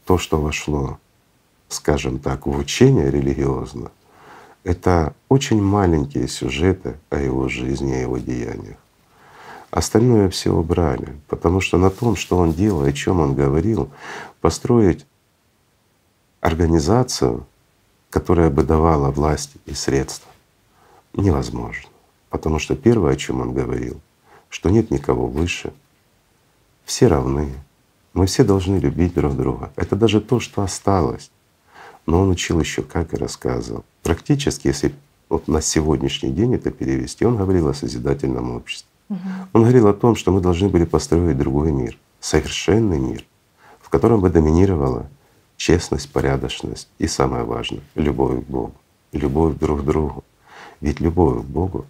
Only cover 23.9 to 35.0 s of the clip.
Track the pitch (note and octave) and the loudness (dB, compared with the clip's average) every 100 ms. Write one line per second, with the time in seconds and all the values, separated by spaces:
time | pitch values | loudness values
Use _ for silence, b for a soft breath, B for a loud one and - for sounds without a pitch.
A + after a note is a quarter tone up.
23.9 | - - _ b b _ - E2+ A2 - | -12 -20 _ b b _ -4 2 2 2
24.9 | C#2 C#2 B1+ B1 C2 F2+ - - - _ | -2 -2 -2 -2 -2 -4 -4 -12 -14 _
25.9 | _ _ _ _ _ _ _ _ _ - | _ _ _ _ _ _ _ _ _ -10
26.9 | - B2 D2+ C2 C#2 D2 C#2 - _ _ | 2 4 4 0 -2 -4 -8 -18 _ _
27.9 | _ _ F2 F#2+ - A2+ G2 F2+ G2 C#2+ | _ _ 0 2 4 4 2 0 0 0
28.9 | D2+ F2 D#2+ C#2+ C2 B1+ B1 - - - | 0 0 2 0 0 -2 -4 -8 -8 -2
29.9 | G2+ A2 G#2+ G#2 A#2 - - G2 - - | 2 4 2 0 -2 -2 -6 -6 -4 0
30.9 | G2 D2+ - - _ _ _ B B B | 2 0 -4 -14 _ _ _ B B B
31.9 | B - E2 G2 F2+ - E2+ D2 - - | B 0 2 2 0 0 -2 -2 -6 -6
32.9 | F2+ E2 - B1 - - A#1+ A1+ A#1 - | -6 -6 -6 -6 -6 -6 -6 -8 -12 -16
33.9 | _ - E2 - C#3+ - - - C2+ - | _ -4 -2 -2 -2 -2 -2 -4 -2 -4
34.9 | - | -6